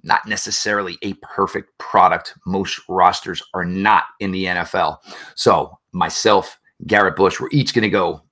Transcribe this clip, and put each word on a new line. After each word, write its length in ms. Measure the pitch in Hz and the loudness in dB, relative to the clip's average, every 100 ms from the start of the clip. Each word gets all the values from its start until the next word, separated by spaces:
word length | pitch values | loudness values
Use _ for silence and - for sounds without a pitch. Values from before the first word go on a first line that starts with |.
Not 240 | 80 - 104 | -2 -2 -2
necessarily 720 | 104 - - 104 104 92 85 | -6 -4 -4 -2 -2 -4 -8
a 100 | 104 95 | -8 -8
perfect 640 | - - 95 - - - | -10 -4 -2 -4 -10 -18
product. 560 | - 98 92 87 - - 92 | 0 4 4 2 -6 -14 -6
Most 320 | 95 95 - - | -4 -4 -8 -4
rosters 540 | 92 90 - - 85 - | 2 4 2 -8 -12 -8
are 120 | 92 87 | -6 -4
not 400 | 92 104 104 - - | 0 2 2 0 -8
in 100 | 98 | -6
the 160 | 92 92 | -4 -2
N 100 | 90 | -4
F 160 | 82 | -2
L. 300 | 98 78 - - - - - | -2 -2 -4 -16 -20 -16 0
So 420 | 120 87 - - _ | 2 4 0 -12 _
myself, 640 | 90 85 - 110 98 - - _ - - | -6 -4 0 2 2 0 -14 _ -12 0
Garrett 300 | 104 95 80 | 2 2 2
Bush, 220 | 95 - | 0 0
we're 100 | - | -2
each 240 | 143 - 117 | 0 0 0
gonna 140 | 107 | 0
go 340 | 101 87 78 _ | 0 -2 -4 _